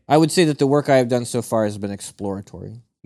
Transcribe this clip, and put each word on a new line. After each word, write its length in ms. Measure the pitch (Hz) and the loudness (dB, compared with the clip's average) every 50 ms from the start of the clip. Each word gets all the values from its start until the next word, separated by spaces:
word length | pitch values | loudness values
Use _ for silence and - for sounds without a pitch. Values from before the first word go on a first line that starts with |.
| _ - | _ 2
I 80 | 139 | 4
would 160 | 156 165 156 | 4 4 4
say 140 | - 185 175 | 2 2 2
that 140 | 156 143 - | 2 2 2
the 80 | 147 135 | 2 2
work 220 | 139 147 143 - | 2 2 2 4
I 80 | 139 131 | 4 4
have 120 | 127 120 | 4 2
done 160 | 127 123 120 | 0 -2 -2
so 160 | - - 123 | -2 -6 -6
far 220 | 110 - - 113 110 | -4 -2 -2 0 0
has 100 | 104 104 104 | 0 -2 -6
been 120 | 101 101 | -8 -8
exploratory. 880 | 101 98 - - - _ 101 98 98 95 95 - - 87 92 104 110 120 _ _ _ _ _ | -8 -10 -12 -18 -14 _ -8 -8 -8 -8 -10 -14 -16 -16 -16 -16 -16 -18 _ _ _ _ _